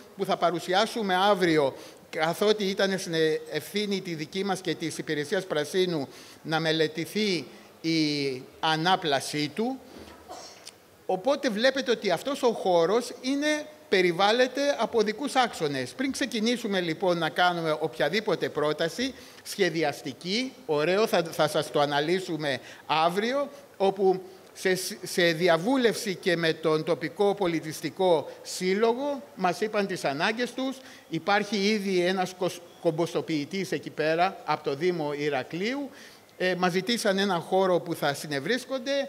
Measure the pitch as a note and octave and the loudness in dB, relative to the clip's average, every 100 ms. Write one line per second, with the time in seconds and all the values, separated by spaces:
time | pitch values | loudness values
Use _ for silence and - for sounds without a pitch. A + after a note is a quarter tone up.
0 | - - F#3+ F3+ F3 E3+ E3 F3+ G#3+ B3 | -18 -6 -2 2 2 0 0 2 2 0
1 | G3+ F3+ G3 G3+ F3+ D#3 C#3 - - - | 0 4 4 4 4 4 4 -2 -12 -20
2 | - - D#3+ E3 G#3 G#3+ F#3+ F#3+ G3 F#3+ | -12 -2 0 2 2 2 0 0 0 0
3 | F#3 D#3+ D#3+ D#3 - D3+ D3 G3+ G#3 G3 | -2 2 2 2 -2 -8 -4 -4 -2 -4
4 | F3+ D#3+ D#3+ F#3+ F#3+ F#3 F3+ D#3 D#3+ - | -4 -6 -6 -4 -2 -2 -2 -4 -4 -6
5 | D#3+ D3 D3 G3 F#3 D#3 D3+ F#3+ F#3 D#3+ | -4 -4 -2 -2 0 -2 0 0 0 0
6 | C3 - - - - D#3+ E3 D#3+ D#3 D#3 | -4 -10 -20 -14 -2 0 2 2 0 -2
7 | D#3 G#3 G#3+ F3 C3 - - - E3 E3 | -6 -2 0 -2 -6 -16 -20 -8 -2 0
8 | D3+ D3 C#3 B2+ B2+ - D#3+ D#3 E3 F#3 | 0 0 -2 -4 -10 -4 0 2 2 2
9 | F3 C#3 - D3 D3 D3 A#3 C4 - - | 2 0 0 -2 -4 -2 -4 -4 -12 -18
10 | - - - - - - - - _ - | -18 -20 -18 -16 -16 -20 -20 -20 _ -12
11 | - F#3 G#3+ C#4+ C#4+ G3+ B3+ C4+ B3+ A3+ | -6 -2 0 2 0 2 2 2 0 0
12 | G#3+ E3 - C#4 B3 A3 G3 F3 E3 A3 | 0 0 -2 0 0 2 4 4 4 2
13 | B3 - B3+ C#4 D4+ D4+ D4 - - G3 | 0 -6 -4 0 0 -2 -4 -16 0 4
14 | F3+ E3 G3 A#3 B3+ C4 C#4+ C#4 A3 A#3 | 4 4 4 4 2 2 0 0 0 2
15 | G#3 G#3 C#4+ C4 A#3+ - D#3 C#3 B2 - | 0 -2 -2 2 0 0 -2 -2 -4 -4
16 | C4+ - C4+ A3+ A3 A#3+ A#3 G3 F3 D#3+ | -4 -2 -4 0 0 0 0 -2 -2 0
17 | F#3+ E3+ D#3+ D#3 F3+ F3 E3 D3+ D#3 - | 0 2 0 4 4 4 0 0 -2 0
18 | D3 G3 G#3+ D#3+ C#3+ D3+ D3 D3+ E3 - | 0 0 0 0 -2 0 0 0 -2 -2
19 | C4 - - - - - F3+ E3 D3+ C#3+ | -6 -6 -18 -20 -12 0 0 2 -2 -2
20 | D3 B2+ F3 G#3 C4 - - D3 D#3 F#3+ | -8 -10 -4 -4 -4 -8 -2 0 2 2
21 | A3 G3 E3 D#3 D3+ E3 D3 D#3 D3 D3 | 2 2 0 0 2 2 0 2 2 2
22 | D3+ F#3 F#3 D#3 D3+ B2 - - - D3+ | 2 0 -2 -4 -2 -2 -6 -16 -2 2
23 | E3 F3+ A3+ C#4 C#4 - - - G3 G3 | 2 2 0 -2 -4 -8 -20 0 0 4
24 | F#3+ F3+ - - - - F#3+ F#3 - A3 | 2 2 -2 -18 -20 -4 0 0 -2 -8
25 | E3+ - E3+ D#3+ F3 E3 F#3 C4+ A#3+ F#3 | -6 2 2 4 4 4 4 2 2 2
26 | G#3+ F3+ G3 E3+ E3 D#3+ E3 D#3 D#3 D#3+ | -4 -2 0 2 2 0 2 2 0 -2
27 | D#3+ - G3+ G3+ F#3 E3 D3+ - D#3 - | -4 0 0 2 0 -2 -4 -8 -8 0
28 | F#3 D#3+ C3 - - - F#3 F#3+ A3+ A#3+ | 2 4 0 -10 -12 -4 0 2 2 0
29 | C#4+ C#4 - - F#3 F3 G#3+ G#3+ G3 F3+ | -2 -4 -8 -2 -2 0 -2 0 -2 -2
30 | D#3+ C#3 F#3 A3+ B3 - C4 - - - | -2 0 0 0 -4 -4 -6 -6 -14 -20
31 | - D#3+ D#3+ G3+ G#3 A3 G3 A3 G3 F#3 | -8 -4 2 2 2 0 2 2 2 2
32 | F3 F#3+ F3+ - F3+ - - - E3+ D#3 | 2 2 -2 -2 -4 -4 -12 -4 -2 0
33 | E3 E3 C#3+ D#3+ C#3+ G3 F#3 D3+ D#3+ - | 0 -2 -2 -2 -2 -4 -4 -4 -6 -2
34 | D#3 E3 F3+ F#3 - D3+ - C#3 F3 F3 | 0 2 2 0 -4 -2 -2 0 0 0
35 | D3 D3 D3 C#3 B2 D#3+ G#3 C4+ C#4 - | -2 -2 -2 -2 -4 -4 -4 -4 -8 -12
36 | - - - - F3+ F3 F3+ F3 F#3 A#3 | -20 -20 -20 -4 -2 2 2 2 0 0
37 | A3 G3 G3+ F3 - F#3+ F#3+ F3 E3+ D#3+ | 2 2 2 0 2 2 4 2 0 -2
38 | D3+ C#3 D#3+ C#3+ C#3 B3 B3+ C4 A#3+ C#4 | -2 -2 -4 -4 -2 -2 -2 -6 -2 -2